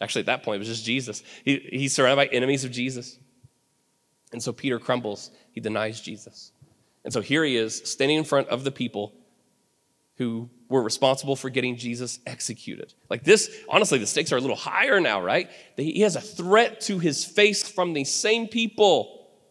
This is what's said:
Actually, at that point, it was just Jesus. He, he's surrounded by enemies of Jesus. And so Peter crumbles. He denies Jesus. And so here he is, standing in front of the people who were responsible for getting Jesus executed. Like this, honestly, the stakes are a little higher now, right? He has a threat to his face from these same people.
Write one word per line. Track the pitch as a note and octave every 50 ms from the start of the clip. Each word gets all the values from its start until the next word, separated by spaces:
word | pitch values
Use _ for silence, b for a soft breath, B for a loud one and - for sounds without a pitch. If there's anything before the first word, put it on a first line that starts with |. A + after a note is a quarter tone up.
Actually, | G2+ - - A#2+
at | G2
that | - B2+ B2+ -
point, | A2+ G#2+
it | G2
was | G#2+ A2+
just | A2+ A2+ A2
Jesus. | A#2 A#2+ C3+ B2 A#2 G#2 - - B B B B
He, | C#3 C#3 - - -
he's | - C3 C#3 C3 -
surrounded | D3 C3 B2 C#3 C#3 C#3 C#3
by | C3+
enemies | B2 B2+ C3+ C#3 C3+ C3
of | B2+
Jesus. | A#2+ B2 B2 C3 B2+ B2 A#2+ - - _ _ _ _ _ - - _ _ _ _ _ _ _ _ _ _ _ _ _ _ _ _ -
And | A#2
so | - C3
Peter | A#2 - - C3+ B2 A2+
crumbles. | - - B2+ B2 A2+ G#2+ G#2 - - - b b b b
He | b -
denies | A2 G#2+ A2 G#2 A2 A2 A2+ A2+
Jesus. | - - - G2 - - - - - - _ _ _ _ _ _ _ _ _ _ -
And | - A#2+
so | A#2
here | G2 - C#3 D#3+ D#3
he | C#3+ B2+
is, | A2+ A2+ A2 - - -
standing | - - - C3+ C#3+ D#3
in | D#3 D3+
front | - D3+ C#3 - -
of | - B2 C3+
the | C3+
people | C3 - B2 A#2+ - G#2 G#2 G#2 - _ _ _ _ _ _ _ _ _ _ _ _ _ _ _ _ _ _ _ _
who | - B2 A#2 A2+ A2+ A#2 A#2+ - _ _ -
were | B2+ C3 A2
responsible | A2 - - C3+ C3 C3+ C3+ - C#3 C#3
for | - - C3
getting | A#2 B2+ B2 B2+ A#2+
Jesus | A#2 A#2 A#2+ A#2+ A#2+ B2+ A#2+ - - -
executed. | - B2 - - - A2+ - - G#2+ - - - - _ _ _ -
Like | G#2+ A#2+ -
this, | D#3+ G#3+ G#3 - - B B B
honestly, | B - F#3+ G#3+ - D3+
the | B2 G2+
stakes | - - D3 D#3+ -
are | C#3
a | B2
little | C3 C3 G#2
higher | - - B2 - F#3+ A#3 C#4 A#3 F#3+
now, | E3 A#2+ G#2 G2
right? | F2 F#2 B2+ F3+ E3+ - B B B B B
He | B C#3+ D#3+ - F#3
has | G#3 G3+ E3
a | -
threat | - - - - F3 F3+ G3+ A#3 A#3+ - - -
to | - - G3+ F3+
his | E3+ D#3+ C#3 - -
face | - - G#3 G#3 G#3+ G3 - -
from | - - F#3 F3+ F3 D#3+
these | C#3+ C3+ -
same | - - - G#3+ A3+ A#3 A3+
people. | A3 - A#3 A3+ G#3+ - - G#3 G3 D#3+ A#2+ G2+ - - - - _ _ _ _ _